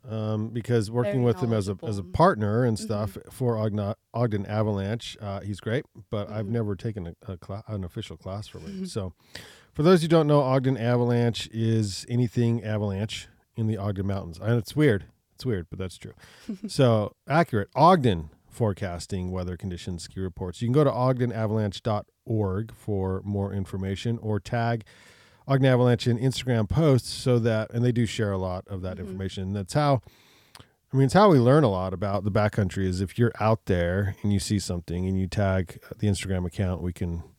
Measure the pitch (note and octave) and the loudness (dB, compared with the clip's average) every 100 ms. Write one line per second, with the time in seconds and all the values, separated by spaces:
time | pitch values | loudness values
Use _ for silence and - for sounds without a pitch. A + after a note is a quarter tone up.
0 | B2+ A2 G#2+ G#2+ A2+ A#2 A2 A#2+ G2+ A#2+ | -8 -6 -2 -2 -4 -6 0 0 0 -2
1 | A#2+ C3 A#2+ A2+ A#2+ A2 G2 F#2+ A2+ G2+ | 0 2 2 2 0 0 -2 -6 -6 -6
2 | F2+ F#2 F3 A#2+ G#2 A2 B2+ A2 A3 G#2 | -4 4 4 4 0 2 2 0 -2 -4
3 | G#2 - - - B2 A2 A2 G#2 G2+ A2 | -4 -8 -18 -4 -2 0 -2 -2 -4 -6
4 | _ A2+ A#2+ G2+ G2 G#2+ G#2+ G2 F#2+ A2+ | _ -2 0 -2 -2 -2 0 0 -2 -6
5 | - - G#2 G2 G2+ G2 A2 B2 - - | -8 -12 -10 -8 -8 -8 -4 -4 -4 -20
6 | - G#2+ G2+ G#2+ G2+ A#2 G#2 F#2+ A#2 G#2 | -8 -8 -6 -6 -4 -2 -2 -4 -6 -8
7 | E2+ - - F2+ - G2+ - G#2+ F2+ - | -10 -12 -14 -14 -12 -12 -8 -8 -8 -10
8 | G#2 E2 - G2 G#2+ C3 F3 G3 F#3 A2+ | -12 -14 -12 -10 -12 -14 -12 -10 -8 -8
9 | F#2 - _ - - - _ - D3+ F#3 | -8 -12 _ -20 -20 -20 _ 0 4 4
10 | D#3+ E3 D3 D3 C3 C3+ C3 B2+ A#2 B2 | 6 4 6 4 4 2 0 0 0 2
11 | A#2+ A#2+ A#2+ G#2+ - A2+ A2+ A2+ G#2 F#2 | 2 2 2 -2 -8 -2 0 2 0 -4
12 | - A#2+ B2 - A#2 A#2 G#2 G#2+ G#2 F#2+ | -4 0 0 2 0 0 -2 -2 -2 -2
13 | A2 - - _ _ - A2 G#2+ G2+ G2 | -4 -8 -14 _ _ -4 -2 0 -2 -2
14 | G2 G2 F2 E2 G2+ A#2+ - C#3 D3+ G2 | -2 -4 -6 -6 -2 -2 -2 2 4 4
15 | - _ _ _ C3 G2 E2+ F#2 F#2 - | -2 _ _ _ -4 -4 -6 -10 -10 -10
16 | G#2 - - - - G3 G3+ - B2+ A2 | -18 -20 -20 -18 -12 -12 -8 2 4 4
17 | G#2 _ - D3 E3+ G#2+ G2 - D#3+ F#3 | 0 _ -2 0 2 0 -2 4 6 6
18 | B2 E2+ D#2 _ _ - A2+ F#2+ F#2+ F2 | 4 0 -4 _ _ -2 -2 -2 -6 -8
19 | - F#2+ F2+ F#2 F2+ F2 G2 F2 - F2 | -6 -6 -4 -4 -6 -6 -8 -8 -8 -10
20 | - - F#2 - F#2 - A#2 C#3 C#3 A2 | -10 -8 -8 -6 -10 -4 0 2 2 2
21 | B2+ B2+ B2 A2+ A2 A2 G#2 - - G#2+ | 0 0 -2 -2 -2 -2 -2 -4 -4 -4
22 | - _ - A2 G2+ F#2+ A2+ - - G2+ | -6 _ -4 -2 -2 -4 -6 -10 -6 -2
23 | F#2+ F#2+ G2 G2+ G2 G2 F#2 F#2+ F#2+ G2 | -2 -4 -4 -4 -2 -4 -6 -6 -6 -4
24 | A#2+ A#2 G#2+ G#2+ - A#2+ A#2 A#2 - - | -4 -4 -4 -4 -4 -2 -2 -2 -6 -20
25 | - - _ _ - C3+ C3+ B2 B2 A#2 | -20 -20 _ _ -2 4 6 6 6 4
26 | B2 A#2 C3 - B2+ A#2 G#2+ - D#3+ B2+ | 2 2 0 0 0 0 2 4 6 4
27 | - - C3 B2 A2+ A2 A2 A#2 B2 A#2+ | 2 -4 2 4 4 0 0 0 2 2
28 | A2+ - G#2 G2 F#2 F2+ - F#2+ F#2 F2 | 0 0 0 0 -2 -4 -8 -8 -6 -8
29 | F2+ F#2+ F#2+ - F#2+ G2+ F#2 D3 D3 C3+ | -10 -6 -6 -4 -4 -4 -2 0 2 2
30 | - _ _ _ _ - - _ _ C3 | -2 _ _ _ _ -20 -20 _ _ 2
31 | C3+ F3+ G#3 C#3+ A#2 D3 C3 F#2+ F#2 F#2 | 4 8 8 8 8 6 6 2 -4 -4
32 | G2+ G2+ G2+ G2+ G#2 - F#2+ - F#2+ F2+ | -2 0 0 2 2 2 0 0 -2 0
33 | F#2+ - A#2 - G#2+ A2 - F2+ E2+ F#2 | -4 0 0 2 0 0 0 0 2 0
34 | G2 - G#2+ G2+ - G#2 - F2 - F2 | -2 -2 0 0 0 -2 -2 -6 -4 -4
35 | F#2 F#2+ F#2 - G2 F#2+ F2+ - - - | 0 0 -2 0 2 0 -2 -10 -18 -2
36 | G#2 F#2+ F#2+ F#2+ F2+ - F#2+ F2 F2+ - | 0 0 -2 -2 -2 -2 -2 -2 -4 -4
37 | F2 E2+ - | -4 -4 -10